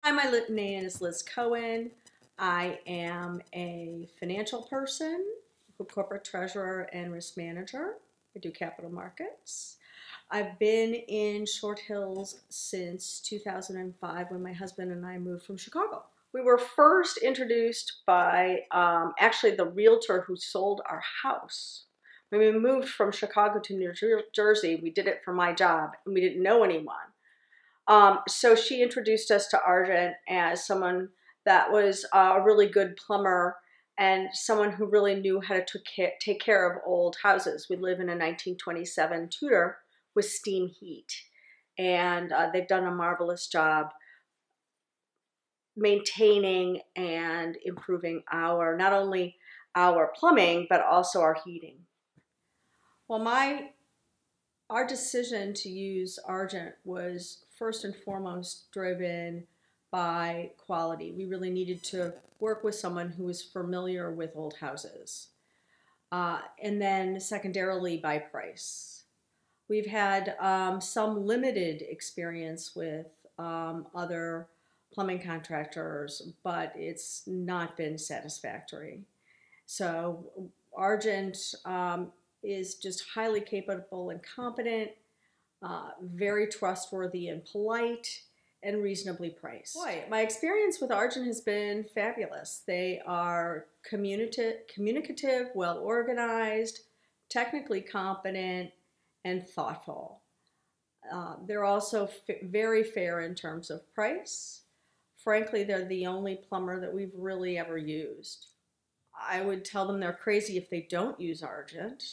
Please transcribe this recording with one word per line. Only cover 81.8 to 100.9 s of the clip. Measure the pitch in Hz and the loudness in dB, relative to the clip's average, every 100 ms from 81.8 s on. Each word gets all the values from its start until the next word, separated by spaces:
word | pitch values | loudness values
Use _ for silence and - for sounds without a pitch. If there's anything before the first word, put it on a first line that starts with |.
| 180 175 180 _ _ _ | -2 -4 -6 _ _ _
is | 208 196 185 | -8 -6 -8
just | - 190 185 - | -10 -10 -10 -10
highly | 220 226 214 | -4 -2 -2
capable | 208 196 196 185 180 185 180 | -2 -8 -6 -8 -8 -10 -10
and | 175 | -10
competent, | - - 247 240 233 226 214 - _ _ _ _ _ _ | -14 -10 -10 -6 -4 -4 -6 -12 _ _ _ _ _ _
uh, | 185 170 151 151 | -10 -10 -10 -14
very | 185 175 202 208 208 | -14 -4 -2 0 -2
trustworthy | - 190 185 - 190 180 180 170 | -2 -4 -4 -8 -6 -6 -6 -8
and | 165 - | -10 -10
polite, | 208 214 226 233 233 - - _ _ _ _ | -6 -4 -2 -2 -4 -10 -14 _ _ _ _
and | 202 208 | -6 -4
reasonably | 202 196 196 175 170 | -4 -4 -8 -8 -10
priced. | 165 139 117 - 320 | -10 -16 -16 -14 -10
Boy, | 339 170 - | -8 -8 -4
my | 220 | 0
experience | 220 - 320 403 415 - | 0 0 0 2 2 0
with | 254 | -2
Argent | 214 240 262 247 | 0 0 -2 -6
has | 233 | -4
been | - 208 208 208 214 | -4 -2 -2 -6 -6
fabulous. | - 208 240 170 151 147 - - | -4 -4 -4 -8 -8 -12 -12 -6
They | 180 185 - - | -4 -2 -6 -4
are | 175 175 170 170 160 - _ - | -4 -2 -2 -2 -6 -12 _ -10
communica-, | 214 202 196 226 254 226 226 - | -6 -4 -4 -4 -2 -4 -4 -12
communicative, | - 202 262 302 - 269 254 247 | -6 -2 -2 -4 -6 -2 0 -2
well-organized, | 247 175 170 196 233 233 240 233 220 220 214 226 - _ _ _ _ _ | -2 -2 -2 -2 -2 0 -2 -2 -2 -2 -2 -4 -8 _ _ _ _ _
technically | 240 247 302 - 196 | -4 -2 -4 -4 -6
competent, | 196 202 190 190 190 190 185 180 180 _ _ _ _ _ | -4 -6 -4 -4 -6 -6 -4 -6 -8 _ _ _ _ _
and | 180 185 180 | -4 -4 -6
thoughtful. | - 127 - - 143 - - _ _ _ _ _ _ _ | -6 -6 -6 -12 -14 -14 -18 _ _ _ _ _ _ _